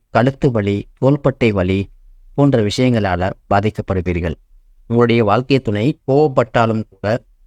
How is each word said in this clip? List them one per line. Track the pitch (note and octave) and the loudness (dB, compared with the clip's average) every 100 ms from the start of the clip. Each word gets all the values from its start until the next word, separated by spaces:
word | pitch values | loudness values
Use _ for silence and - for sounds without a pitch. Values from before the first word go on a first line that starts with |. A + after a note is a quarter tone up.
| _ | _
கழுத்து | A2+ B2 C3+ C#3+ | 0 0 0 -2
வலி, | A#2 G2+ G2+ - - | 0 -2 -2 -6 -2
தோள்பட்டை | B2+ C#3+ C#3 - A#2 | 0 2 -2 0 0
வலி | G2+ F2+ F#2+ G2 - - - - | 0 0 -2 -4 -12 -20 -20 -14
போன்ற | - C#3+ B2+ | 0 2 2
விஷயங்களால | G#2 A2+ B2+ A#2 G2+ F2 F2+ - - | 0 0 0 0 0 -2 -4 -6 -2
பாதிக்கப்படுவீர்கள். | G2 G#2+ - - F#2 F2 E2+ E2 - _ - _ _ - | 0 0 -6 -6 -4 -2 -4 -4 -8 _ -20 _ _ -4
உங்களுடைய | A#2 A#2+ A#2 | 0 2 2
வாழ்க்கை | G#2 G#2+ C3 C3+ | 2 0 2 0
துணை | A#2 G#2 B2 - | 0 -2 -2 -4
கோவப்பட்டாலும் | - C#3 D3+ C3 A#2+ C3 A2+ A2 | -2 0 2 0 -2 0 0 -2
கூட | G#2 - G2+ A#2+ _ _ | -6 -8 -6 -6 _ _